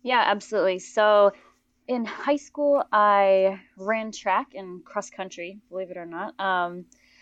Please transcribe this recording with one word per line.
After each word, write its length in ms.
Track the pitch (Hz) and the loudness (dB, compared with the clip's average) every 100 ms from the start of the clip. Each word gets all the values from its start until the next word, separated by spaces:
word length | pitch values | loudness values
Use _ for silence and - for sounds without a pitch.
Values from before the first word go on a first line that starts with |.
Yeah, 220 | 247 247 - | 0 2 2
absolutely. 540 | 202 - 214 185 185 | 0 -2 0 0 -2
So 520 | - - 214 208 202 196 _ _ _ _ - | -4 0 4 6 4 2 _ _ _ _ -8
in 160 | 247 | -6
high 340 | 226 - - 294 | -6 -6 -2 -2
school, 460 | - - 285 277 - | -4 -4 0 0 2
I 720 | 208 208 202 196 190 190 190 _ - | 4 4 4 4 4 2 -2 _ -10
ran 340 | 190 220 220 | -6 -4 -6
track 420 | 208 202 196 262 190 | -8 -2 -2 -2 -14
and 280 | 190 180 | -16 -16
cross 260 | - 208 196 | -10 -10 -10
country, 500 | - 190 - 175 202 _ | -14 -14 -12 -16 -16 _
believe 220 | 180 185 | -12 -12
it 60 | 180 | -12
or 80 | 170 | -12
not. 320 | 170 202 - | -10 -12 -6
Um, 480 | 190 180 175 175 180 _ _ _ | -2 -2 -2 -8 -16 _ _ _